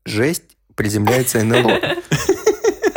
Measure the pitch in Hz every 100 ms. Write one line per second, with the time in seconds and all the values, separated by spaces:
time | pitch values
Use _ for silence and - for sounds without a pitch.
0 | - 107 135 175 - _ _ - 107 107
1 | 104 127 127 117 110 120 117 98 - 349
2 | - - - - 440 415 440 - 415